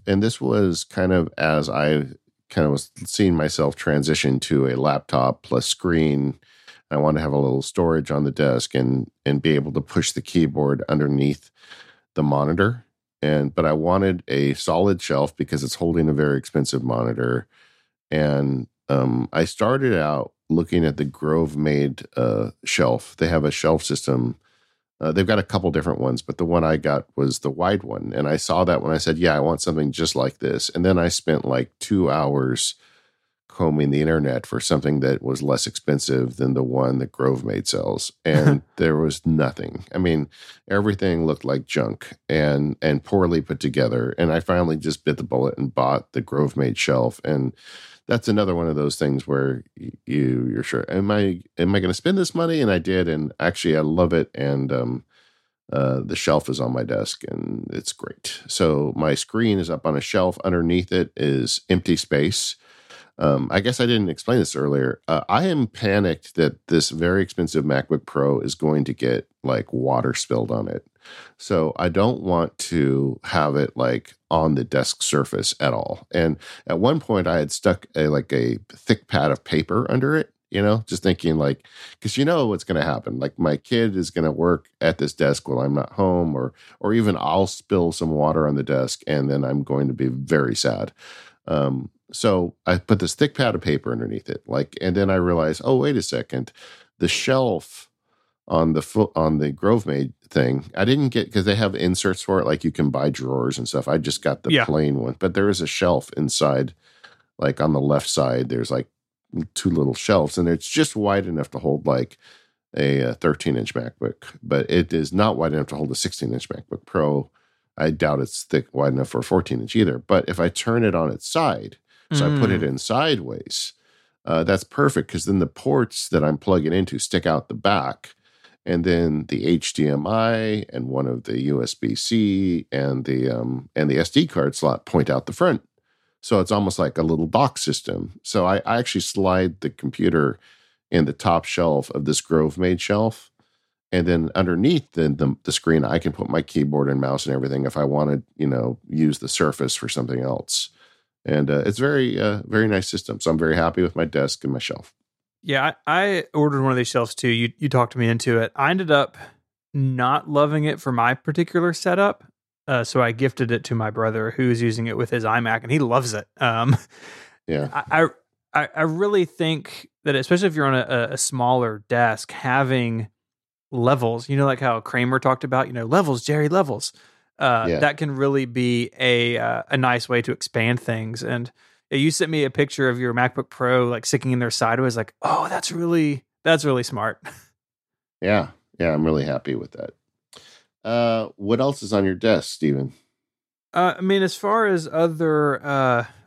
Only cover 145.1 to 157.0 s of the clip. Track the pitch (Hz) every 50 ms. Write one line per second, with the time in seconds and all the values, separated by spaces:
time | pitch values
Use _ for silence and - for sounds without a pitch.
145.1 | 69 71 76 69 69 - - - - - - 82 80 80 67 53 76 82 - 78
146.1 | 71 - - - - 82 76 - - 78 71 71 73 73 69 69 69 67 67 67
147.1 | 69 67 - 71 67 67 65 67 67 67 69 67 - 76 73 69 71 73 76 73
148.1 | 71 69 - _ _ - 76 71 65 62 58 62 62 - _ - - 78 78 76
149.1 | 73 - - 69 - - 82 76 76 - 69 - - - - 62 - 73 62 62
150.1 | 65 62 64 65 58 50 - - - - - - _ _ _ _ _ _ _ _
151.1 | _ _ - - 76 73 73 67 71 71 - - 101 107 131 143 147 139 131 120
152.1 | 98 90 104 104 104 104 - - 104 107 110 107 104 95 92 - - 95 - -
153.1 | 107 104 - 82 78 78 82 80 80 85 82 82 82 90 90 85 - 78 85 78
154.1 | - 73 69 69 - - - 69 67 - - - - - - - _ _ _ _
155.1 | _ _ _ _ _ _ - - 139 135 135 160 - - _ 147 156 180 196 202
156.1 | 196 170 - - - 151 147 147 143 135 135 135 127 123 120 - - 127